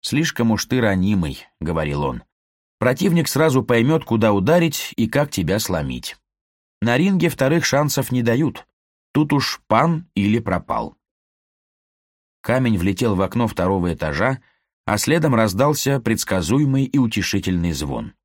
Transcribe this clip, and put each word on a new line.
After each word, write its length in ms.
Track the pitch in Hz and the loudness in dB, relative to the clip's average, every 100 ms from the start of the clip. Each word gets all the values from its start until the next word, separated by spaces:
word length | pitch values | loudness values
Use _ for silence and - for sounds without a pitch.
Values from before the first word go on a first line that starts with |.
| - | -2
«Слишком 460 | 131 160 - 113 | -2 -2 0 0
уж 140 | 107 - | 0 0
ты 160 | 127 | 0
ранимый», — 680 | 113 95 92 104 78 67 - _ | 2 2 2 0 -2 -6 -14 _
говорил 440 | 76 80 78 71 | -6 -4 -2 -2
он. 180 | 69 62 - _ _ _ _ _ | -4 -6 -14 _ _ _ _ _
«Противник 500 | 120 131 190 170 143 | -2 0 2 2 0
сразу 360 | 135 160 131 | 2 2 2
поймёт, 420 | 113 117 120 160 - | 2 2 4 0 0
куда 280 | 117 110 | 2 2
ударить 600 | 101 95 175 165 139 - - | 2 4 4 2 -2 -10 -4
и 100 | 110 | -2
как 240 | 139 147 | 0 -2
тебя 260 | - 80 98 | -2 -2 -2
сломить. 580 | - 90 71 62 - - _ _ _ _ _ _ | -2 -4 -4 -8 -12 -16 _ _ _ _ _ _
На 160 | 113 120 | 0 2
ринге 340 | 185 190 165 | 2 2 0
вторых 360 | - 135 165 117 | 0 0 2 2
шансов 460 | 135 147 - 131 | 0 0 -2 -2
не 100 | 127 | 0
дают. 460 | 117 117 147 - - _ _ _ _ | 0 0 0 -4 -20 _ _ _ _
Тут 200 | - 151 | -2 2
уж 300 | 147 - - _ | 0 0 -6 _
пан 420 | 110 156 160 - | 2 2 0 -4
или 240 | - 101 110 | -2 0 0
пропал». 580 | 113 87 - 113 113 - _ _ _ _ _ _ _ _ _ _ _ _ _ _ | 0 -4 -4 -8 -8 -12 _ _ _ _ _ _ _ _ _ _ _ _ _ _
Камень 360 | - 123 127 104 | -2 0 2 2
влетел 380 | 90 98 120 95 | 0 0 0 2
в 60 | |
окно 240 | 95 117 117 | 0 0 -2
второго 480 | - 90 98 87 80 | 0 0 0 0 -2
этажа, 480 | 78 73 113 131 _ _ _ _ - | -4 -2 -2 -2 _ _ _ _ -4
а 140 | 107 | -2
следом 340 | - 165 151 | 2 2 2
раздался 680 | 120 110 92 139 147 - 139 | 2 2 2 0 2 0 -2
предсказуемый 840 | 113 110 - 95 80 131 147 135 | 0 -2 -2 -2 0 2 2 2
и 160 | 135 147 | 0 2
утешительный 720 | 120 110 95 101 95 90 85 | 0 0 -2 -2 -2 0 0
звон. 420 | 73 71 62 57 - | -2 -4 -6 -8 -14